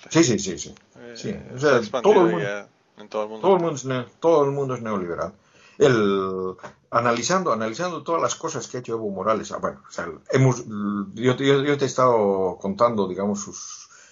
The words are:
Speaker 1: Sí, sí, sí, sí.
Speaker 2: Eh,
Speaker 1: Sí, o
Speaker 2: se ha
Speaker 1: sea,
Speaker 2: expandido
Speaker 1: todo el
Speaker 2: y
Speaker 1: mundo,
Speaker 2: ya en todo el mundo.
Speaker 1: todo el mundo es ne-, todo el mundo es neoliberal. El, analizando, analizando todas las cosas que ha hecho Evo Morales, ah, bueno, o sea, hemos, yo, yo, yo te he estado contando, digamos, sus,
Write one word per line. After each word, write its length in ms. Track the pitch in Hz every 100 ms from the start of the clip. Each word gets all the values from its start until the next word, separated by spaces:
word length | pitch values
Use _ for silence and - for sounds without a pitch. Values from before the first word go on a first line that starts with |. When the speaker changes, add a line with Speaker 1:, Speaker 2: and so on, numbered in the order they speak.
| -
Speaker 1:
Sí, 120 | 156
sí, 160 | 147 104
sí, 200 | 98 82
sí. 160 | - - _ -
Speaker 2:
Eh, 180 | 120 117
Speaker 1:
Sí, 140 | 113 92 -
o 40 | 127
Speaker 2:
se 80 | 147
ha 40 |
Speaker 1:
sea, 80 | 123
Speaker 2:
expandido 360 | 104 131 190
Speaker 1:
todo 100 | 202 170
el 40 |
Speaker 2:
y 40 |
Speaker 1:
mundo, 120 | - 101
Speaker 2:
ya 200 | 104 98 _ _ -
en 60 | 107
todo 140 | 107
el 40 | 107
mundo. 120 | 110
Speaker 1:
todo 140 | 175 190
el 60 |
mundo 140 | 170 139
es 80 |
ne-, 220 | 131 127 120 _
todo 240 | 165 160
el 60 | 139
mundo 220 | 143 135 123
es 40 |
neoliberal. 500 | 113 101 87 78 80 - _ _ - -
El, 760 | 139 120 104 98 95 92 92 92 - - _
analizando, 640 | 117 120 117 117 185 175
analizando 500 | 110 110 113 180 165
todas 200 | 156 165
las 120 | 127
cosas 320 | - 165 147 -
que 120 | 127
ha 20 |
hecho 120 | 123
Evo 160 | 113 107
Morales, 420 | 95 101 110 -
ah, 60 | 87
bueno, 240 | 90 - -
o 60 |
sea, 160 | - 85 76 -
hemos, 340 | 131 131 117 98 104 101 101 95
yo, 240 | 107 127 127
yo, 260 | 139 139
yo 140 | 143 143
te 80 |
he 20 | 135
estado 680 | - 127 117 101 98 95 87
contando, 480 | 98 98 120 110 92
digamos, 340 | 90 101 101
sus, 480 | 98 87 - - - - -